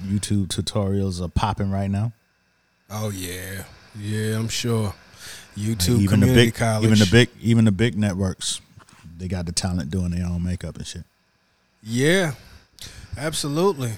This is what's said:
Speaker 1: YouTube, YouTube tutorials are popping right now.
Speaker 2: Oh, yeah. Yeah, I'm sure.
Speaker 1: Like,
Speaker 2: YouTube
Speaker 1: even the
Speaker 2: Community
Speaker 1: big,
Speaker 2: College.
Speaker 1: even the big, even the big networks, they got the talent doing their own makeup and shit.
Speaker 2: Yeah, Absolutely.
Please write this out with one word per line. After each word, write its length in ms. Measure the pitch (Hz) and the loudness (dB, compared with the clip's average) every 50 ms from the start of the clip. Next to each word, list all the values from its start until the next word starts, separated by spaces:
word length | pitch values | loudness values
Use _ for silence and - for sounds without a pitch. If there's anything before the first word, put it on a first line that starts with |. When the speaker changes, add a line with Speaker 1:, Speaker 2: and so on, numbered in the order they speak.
| 87 95 | -6 -4
Speaker 1:
YouTube, 400 | 101 104 - - 104 101 98 85 | -2 -2 -2 0 0 0 0 -2
YouTube 0 | |
tutorials 760 | - - 98 - - 110 101 98 98 101 98 98 92 87 90 | -4 -4 -6 -4 -2 -2 0 0 0 0 0 -2 -2 -4 -6
are 40 | 85 | -4
popping 420 | - - - 104 98 - 101 98 | -2 -2 0 0 0 -2 -2 -2
right 220 | 98 98 98 98 | -2 -2 -2 -2
now. 200 | 98 98 104 117 113 - _ _ _ _ _ _ _ _ _ _ _ _ _ _ | 0 -2 -2 -2 -4 -8 _ _ _ _ _ _ _ _ _ _ _ _ _ _
Speaker 2:
Oh, 200 | 101 107 110 107 | -10 -8 -6 -6
yeah. 540 | 101 92 92 87 90 90 92 92 98 95 92 - - - - - - | -6 -6 -8 -8 -8 -10 -10 -10 -10 -12 -12 -14 -18 -20 -20 -20 -16
Yeah, 420 | 107 104 104 107 107 107 110 110 110 | -12 -8 -6 -4 -2 -2 -2 -2 -2
I'm 100 | 113 113 | -2 -4
sure. 360 | - - - 117 117 110 110 98 - - - - - - - - - - - - - | -4 -4 -2 0 0 0 0 -2 -4 -8 -16 -20 -20 -20 -18 -18 -18 -18 -20 -16 -10
Speaker 1:
Like, 120 | 101 104 110 | -6 -4 -2
Speaker 2:
YouTube 320 | 117 101 90 90 123 110 | -2 0 2 2 4 4
Speaker 1:
even 200 | 101 95 104 - | 4 4 4 6
the 40 | 127 127 | 6 6
Speaker 2:
Community 180 | 127 120 120 120 | 8 6 6 6
Speaker 1:
big, 80 | - | 4
Speaker 2:
College. 300 | - 120 113 110 107 110 | 0 -2 -2 0 2 4
Speaker 1:
even 120 | 110 110 104 | 4 6 6
the 80 | 107 | 6
big, 240 | 92 101 117 123 - - - | 6 6 6 6 4 0 -4
even 260 | - 107 117 117 113 | 0 2 4 6 6
the 60 | 110 | 4
big 240 | 101 90 113 123 - | 4 4 2 0 2
networks, 640 | 98 107 104 90 92 98 95 - - - - - - - _ _ - - _ - - - 82 82 82 | 0 0 0 0 0 -2 -2 -2 -4 -6 -6 -6 -8 -10 _ _ -20 -20 _ -20 -20 -20 -20 -14 -10
they 80 | 92 90 | -6 -6
got 180 | 92 90 87 | -4 -4 -4
the 60 | 82 | -4
talent 400 | 85 - - 95 90 90 71 71 | -4 -4 -2 -2 -2 -2 -4 -2
doing 180 | 87 95 90 87 | -2 -2 -2 -2
their 160 | 87 87 90 | -2 -2 -2
own 180 | 87 87 87 87 | -2 -2 -2 -2
makeup 340 | 90 90 - - 82 78 - | -2 -4 -4 -6 -10 -10 -10
and 100 | - - | -12 -12
shit. 160 | - 87 80 - _ _ _ _ _ _ _ _ _ _ _ _ _ _ - | -12 -14 -14 -16 _ _ _ _ _ _ _ _ _ _ _ _ _ _ -12
Speaker 2:
Yeah, 500 | 110 113 120 135 151 170 196 185 156 123 - - - - - _ _ _ - - - - - - - - 117 | -6 -2 2 2 4 4 4 2 0 -4 -6 -14 -20 -20 -20 _ _ _ -20 -20 -18 -18 -20 -16 -14 -12 -8
Absolutely. 760 | 135 160 156 - - 151 143 160 180 202 185 139 127 120 110 | -8 -6 -6 -4 -4 -4 -2 0 0 0 0 0 -4 -6 -6